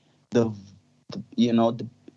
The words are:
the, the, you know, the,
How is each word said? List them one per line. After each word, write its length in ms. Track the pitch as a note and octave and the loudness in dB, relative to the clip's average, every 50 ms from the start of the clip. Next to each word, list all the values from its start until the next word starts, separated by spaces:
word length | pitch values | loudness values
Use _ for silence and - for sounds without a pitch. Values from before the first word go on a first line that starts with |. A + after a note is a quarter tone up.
| _ _ _ _ _ _ | _ _ _ _ _ _
the, 200 | - A#2+ A#2 A2+ G#2+ G2 G2 G2+ - - _ _ _ _ _ - | 0 0 0 0 -4 -8 -16 -20 -20 -20 _ _ _ _ _ -16
the, 120 | - G2+ - - - | -14 -14 -14 -8 -2
you 160 | - A#2+ A#2+ | 0 2 2
know, 200 | A2+ A2+ A2+ A2+ | 4 2 2 2
the, 140 | A2+ A2 A2 A#2 - _ _ - _ | 0 -4 -10 -14 -16 _ _ -20 _